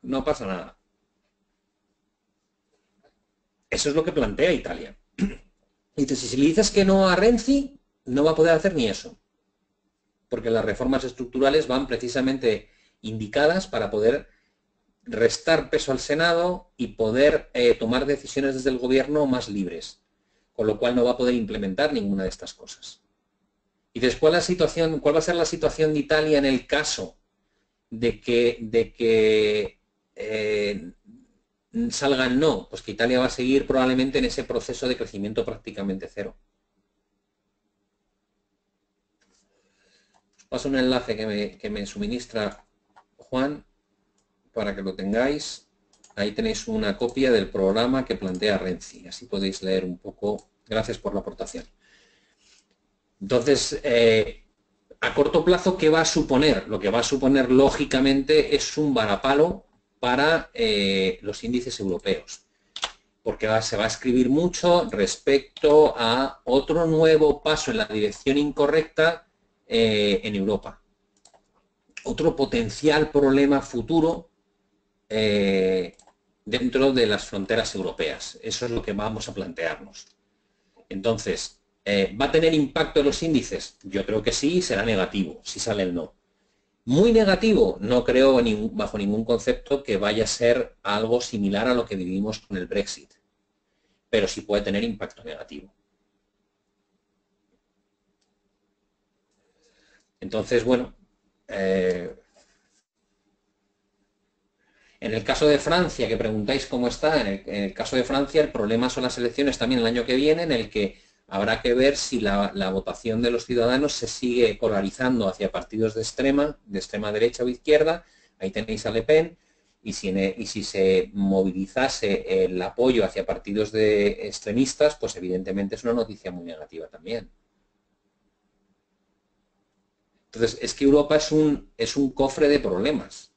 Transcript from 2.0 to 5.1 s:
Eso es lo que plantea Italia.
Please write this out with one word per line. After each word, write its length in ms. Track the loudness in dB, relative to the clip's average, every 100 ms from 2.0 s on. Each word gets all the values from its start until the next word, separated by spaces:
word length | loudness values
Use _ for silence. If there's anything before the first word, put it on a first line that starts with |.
| _ _ _ _ _ _ _ _ _ _ _ _ _ _ _ _ _
Eso 180 | -4 -2
es 60 | -2
lo 80 |
que 80 | -2
plantea 400 | -2 -4 0 0
Italia. 440 | 0 -4 -12 -14 -18 _